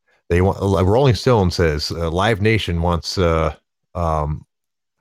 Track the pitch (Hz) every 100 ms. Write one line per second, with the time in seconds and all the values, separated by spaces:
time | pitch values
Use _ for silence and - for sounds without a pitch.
0 | _ _ - 87 95 - 98 90 92 113
1 | 143 101 135 117 92 - 82 76 - 82
2 | 82 85 104 104 107 110 - 85 85 85
3 | - - 85 80 78 - _ _ _ 90
4 | 82 80 76 76 - _ _ _ _ _